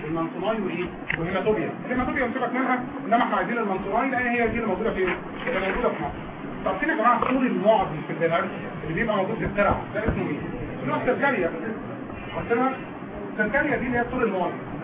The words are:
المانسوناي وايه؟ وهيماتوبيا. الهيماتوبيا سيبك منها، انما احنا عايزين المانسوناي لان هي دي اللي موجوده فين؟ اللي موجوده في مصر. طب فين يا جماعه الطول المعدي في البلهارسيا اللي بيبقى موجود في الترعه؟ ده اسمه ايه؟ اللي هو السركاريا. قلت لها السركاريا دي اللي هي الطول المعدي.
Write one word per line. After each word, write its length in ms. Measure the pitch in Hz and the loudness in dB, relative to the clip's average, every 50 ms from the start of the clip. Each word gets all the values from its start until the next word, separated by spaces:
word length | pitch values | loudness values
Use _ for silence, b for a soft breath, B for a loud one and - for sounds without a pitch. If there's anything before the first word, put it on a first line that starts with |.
| 151 | -4
المانسوناي 560 | 156 165 165 165 - - - 185 214 226 220 | -2 -2 -2 -2 -2 -2 -2 -2 0 0 0
وايه؟ 240 | 196 175 160 175 175 165 - - - - - - | -2 -2 -2 -2 -4 -4 -6 -6 -4 -4 -2 -2
وهيماتوبيا. 520 | 165 175 190 185 - 214 208 175 151 - - - - | -2 0 0 0 2 2 2 2 0 -2 -4 -6 -6
الهيماتوبيا 440 | - 247 254 262 - 311 294 254 233 - | -2 -2 0 0 0 0 0 0 0 0
سيبك 180 | 262 247 247 | -2 -2 0
منها، 300 | 247 254 262 262 254 247 247 - - - - | 0 0 2 2 2 0 0 -4 -8 -8 0
انما 160 | 196 226 240 | 2 4 4
احنا 140 | 240 - 214 | 4 4 2
عايزين 220 | 190 180 180 233 240 | 0 0 0 0 0
المانسوناي 520 | 214 202 190 185 196 196 202 233 262 269 | 0 0 0 -2 -2 0 0 2 2 2
لان 160 | 254 240 247 | 0 0 0
هي 220 | 240 240 240 233 220 | 2 2 2 2 2
دي 60 | 226 | 2
اللي 100 | 233 226 | 0 0
موجوده 240 | - 185 190 220 214 - | 0 0 0 0 0 0
فين؟ 140 | 190 185 175 - - - - - - - | 2 0 0 0 -2 -4 -8 -8 -6 -4
اللي 220 | 170 170 190 190 190 | -2 -2 0 0 0
موجوده 200 | 185 240 240 - | 0 0 0 0
في 140 | - - | 0 0
مصر. 180 | - - - - - - - - - - - - - | -4 -6 -6 -8 -10 -10 -10 -10 -10 -8 -8 -4 -2
طب 140 | 196 190 - | -2 -2 0
فين 100 | 294 311 | 0 0
يا 60 | - | 2
جماعه 220 | 214 220 240 240 233 | 4 4 6 6 4
الطول 240 | - - 262 269 254 | 4 2 4 4 4
المعدي 520 | 226 185 180 185 214 226 208 - - 156 151 - | 2 2 4 6 6 6 6 4 0 -2 -6 -6
في 60 | - | -6
البلهارسيا 580 | 160 156 170 160 165 180 196 202 190 196 - - - - | -2 0 2 2 4 2 0 -2 -4 -6 -8 -8 -8 -6
اللي 120 | 151 156 165 | -4 -2 -2
بيبقى 220 | 202 226 220 214 | 0 0 2 2
موجود 200 | 196 190 - - - | 2 2 0 0 -2
في 60 | 190 | -2
الترعه؟ 360 | - - 208 202 185 160 - - - - | 0 2 4 4 4 4 2 0 -4 -4
ده 60 | 208 | 0
اسمه 280 | 220 - - 202 180 156 | 0 0 2 2 0 -2
ايه؟ 80 | 147 - - - - - - - - - | -2 -4 -4 -6 -6 -6 -6 -6 -6 -4
اللي 100 | - 269 302 | -2 -2 -2
هو 20 | |
السركاريا. 540 | 277 - 254 220 196 262 277 247 202 170 156 - - - - - - - - - - - - - - - - - | 0 2 2 2 4 2 2 2 2 0 0 -2 -4 -4 -6 -6 -6 -8 -8 -8 -10 -10 -10 -10 -10 -10 -8 -6
قلت 160 | - - - | -6 0 0
لها 200 | 233 240 254 262 262 - - - - - - - - - - - | 2 2 2 2 0 -2 -6 -10 -10 -10 -10 -10 -8 -8 -8 -6
السركاريا 440 | - - 220 214 233 285 302 294 247 | -2 -2 0 2 2 2 2 2 2
دي 100 | 226 240 | 0 0
اللي 120 | 254 240 240 | 0 0 0
هي 40 | |
الطول 200 | 240 240 254 254 | 0 0 0 0
المعدي. 300 | 240 214 185 185 175 - - - - - - - | 2 2 2 0 0 0 -2 -4 -8 -8 -8 -8